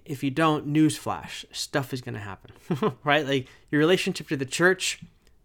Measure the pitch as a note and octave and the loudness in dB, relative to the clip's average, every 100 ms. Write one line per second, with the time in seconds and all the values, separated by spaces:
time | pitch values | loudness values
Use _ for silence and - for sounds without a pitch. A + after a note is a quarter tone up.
0 | - C3+ C#3 C3 D#3+ D3+ D3 D3 D#3 D3+ | -12 -4 -2 0 2 2 0 4 4 2
1 | A2 F2 - - - - - D3+ B2+ C3 | -6 -6 -8 -14 -14 -10 -4 -4 -4 -8
2 | B2 A#2 G#2 F#2+ - - - D#3 G#3+ - | -8 -10 -10 -12 -16 -12 -6 -2 -2 -2
3 | D3 D3 C3+ C#3 B2 - - D3 D#3 F3+ | 2 2 2 -2 -2 -14 -2 2 4 4
4 | G3 F3 D#3+ C#3+ C3 - F3 F#3 - - | 2 -4 -4 -4 -4 2 2 2 -2 -6
5 | - _ _ _ | -12 _ _ _